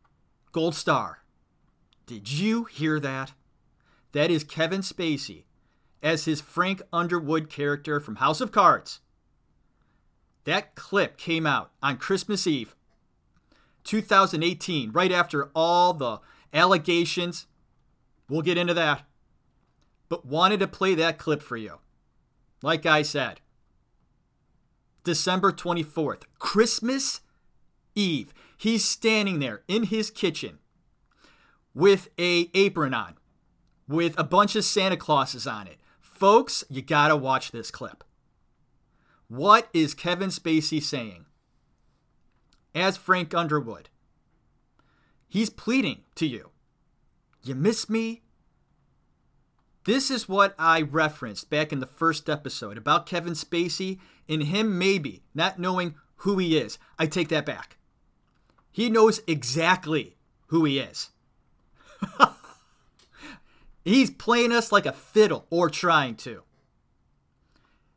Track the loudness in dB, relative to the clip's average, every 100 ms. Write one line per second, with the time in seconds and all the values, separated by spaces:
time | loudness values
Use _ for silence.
0 | _ _ _ _ _ -2 -2 -2 0 0
1 | 0 -10 _ _ _ _ _ _ _ _
2 | -18 -16 -8 -2 0 -2 -4 -4 -2 -2
3 | -4 -8 -10 -14 _ _ _ _ _ _
4 | _ -2 2 0 -2 -4 -2 -2 -6 -6
5 | -4 -4 -6 -14 _ _ _ _ _ _
6 | -2 -2 -2 -4 -4 -2 -2 -2 -4 -4
7 | -2 -2 -2 -2 -4 -6 -4 -4 -4 -4
8 | -4 -2 0 0 0 4 4 4 -2 -18
9 | _ _ _ _ _ _ _ _ _ _
10 | _ _ _ _ -4 -4 -4 -16 -4 0
11 | 0 -4 -4 -2 0 -2 -4 _ -4 -4
12 | -4 -4 -2 -2 0 -2 -4 -16 _ _
13 | _ _ _ _ _ _ _ _ -4 -4
14 | 2 4 4 2 -2 -2 -4 -4 -2 0
15 | 2 2 0 -2 -4 0 2 4 4 2
16 | -4 -6 -14 -20 _ 2 4 4 2 0
17 | 0 -2 -4 -6 -16 _ _ _ _ _
18 | _ _ _ -2 0 0 0 0 0 -2
19 | -6 _ _ _ _ _ _ _ _ _
20 | _ -10 -6 0 2 2 -2 -2 0 2
21 | 0 -2 -4 -4 -4 -12 -12 -16 _ _
22 | _ _ _ _ _ _ -4 -2 2 2
23 | 2 -2 -4 -8 _ _ _ _ _ _
24 | _ _ _ _ _ _ _ _ _ _
25 | -4 -2 0 2 2 0 -4 -4 -4 -4
26 | -4 -6 -14 _ -2 2 4 2 -2 -4
27 | -4 -6 -14 _ _ _ _ _ _ -2
28 | 0 -2 -6 -18 -20 _ -2 0 0 0
29 | 0 2 0 -2 -4 -8 -4 -2 0 -2
30 | -4 -2 -4 -2 -10 -14 _ _ _ _
31 | _ _ _ _ _ _ _ 2 4 4
32 | 0 -4 0 2 2 2 2 2 -2 -2
33 | -6 -14 _ _ _ _ _ _ -4 0
34 | 0 0 2 4 4 2 0 0 0 -2
35 | 0 0 0 -4 -10 -10 -14 -20 _ _
36 | -20 2 6 6 4 -4 -6 -10 0 2
37 | 4 4 2 -2 -2 -10 -12 -12 -16 -16
38 | -20 _ _ _ _ _ _ _ _ _
39 | _ _ _ -2 6 6 6 0 0 0
40 | -4 -2 -4 -4 0 0 2 -2 -2 -6
41 | -8 -14 -20 _ _ _ _ _ _ _
42 | _ _ _ _ _ _ _ 0 0 0
43 | 0 0 2 -2 0 -2 -2 -12 -18 _
44 | _ _ _ _ _ _ _ _ _ _
45 | _ _ _ -4 -4 -4 -2 0 -2 -6
46 | _ -6 -6 -6 -14 _ _ _ _ _
47 | _ _ _ _ -10 0 0 0 -2 -2
48 | -4 -8 _ _ _ _ _ _ _ _
49 | _ _ _ _ _ _ _ _ -2 0
50 | 0 -4 -4 2 2 2 2 2 2 0
51 | -2 -2 -12 -12 -4 -2 -2 -4 -8 -2
52 | 0 0 -4 -4 -6 -10 -10 -8 0 0
53 | 0 -6 -6 -8 -4 -2 -2 -4 -6 -8
54 | -14 _ -6 -4 -2 0 0 0 2 0
55 | -2 -12 _ -2 -2 -2 -2 0 -2 -6
56 | _ _ -2 0 2 0 0 -10 _ -4
57 | -2 0 -2 -2 -4 -10 -14 -20 _ _
58 | _ _ _ _ _ _ _ -4 0 6
59 | 6 4 -2 -4 -2 0 2 2 2 -4
60 | -4 _ _ _ _ 2 2 0 -4 -10
61 | -12 _ _ _ _ _ _ _ _ -12
62 | -12 2 2 2 -20 -20 _ _ _ _
63 | _ -20 -20 -20 _ _ -20 -10 2 4
64 | 4 0 0 2 4 2 2 2 0 -6
65 | 0 4 4 2 -2 0 0 0 2 2
66 | 2 -6 -12 -16 -18 _ _ _ _ _
67 | _ _ _ _ _ _ _ _ _